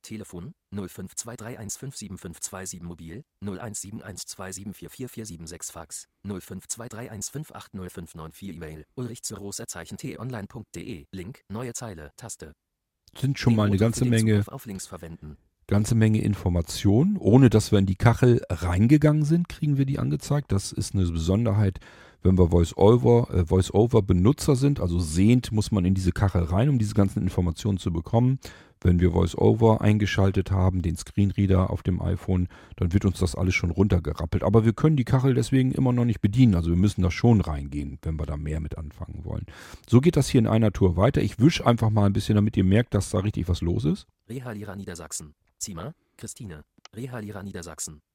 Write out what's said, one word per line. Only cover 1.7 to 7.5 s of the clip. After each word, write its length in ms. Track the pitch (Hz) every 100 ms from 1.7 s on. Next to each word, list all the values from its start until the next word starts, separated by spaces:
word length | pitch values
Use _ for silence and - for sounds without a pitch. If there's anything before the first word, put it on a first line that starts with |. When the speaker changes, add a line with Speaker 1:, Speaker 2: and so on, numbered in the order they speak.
| -
Speaker 1:
fünf 220 | 135 -
sieben 200 | 101 92
fünf 220 | 90 85
zwei 260 | - 95 95
sieben 200 | 90 85
Mobil, 380 | 85 80 98 - _
null 180 | 101 95
eins 220 | 117 104
sieben 200 | 98 110
eins 240 | - 92 -
zwei 280 | - 95
sieben 200 | 95 101
vier 160 | 92 -
vier 200 | - 123
vier 160 | - 107
sieben 220 | 82 82
sechs 240 | 85 -
Fax, 360 | - 80 - - _
null 160 | 98 95
fünf 280 | - 95 -
zwei 200 | - 120
drei 240 | 107 123
eins 160 | 113 -
fünf 240 | 139 156